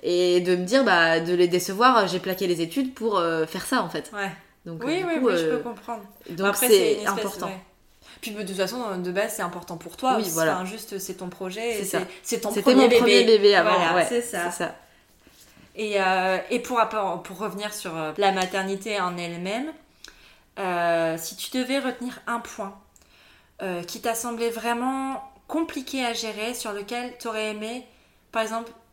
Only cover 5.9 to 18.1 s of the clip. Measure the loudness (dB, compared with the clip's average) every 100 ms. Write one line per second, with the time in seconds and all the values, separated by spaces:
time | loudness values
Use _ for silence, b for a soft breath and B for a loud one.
5.9 | -12 -12 -20 -14 -2 -2 2 6 6 6
6.9 | 2 -2 -2 -4 -6 -8 -10 -16 _ _
7.9 | _ B B -12 -8 -8 -4 -4 -2 -6
8.9 | -4 -4 -2 -2 -2 -6 -6 -12 -12 -14
9.9 | -4 0 0 0 0 2 0 -4 -8 -10
10.9 | -10 -8 -8 -10 -8 -8 -6 -4 -4 -2
11.9 | -4 -4 B -6 -4 -2 0 6 8 8
12.9 | 8 8 6 8 8 8 8 6 4 4
13.9 | 2 2 0 -2 -4 -4 -4 -6 -6 -20
14.9 | _ _ _ b b b b b -8 -2
15.9 | 0 2 2 2 0 0 -4 0 0 2
16.9 | 2 -2 -4 -8 -8 -8 -6 -8 -8 -8
17.9 | -6 -6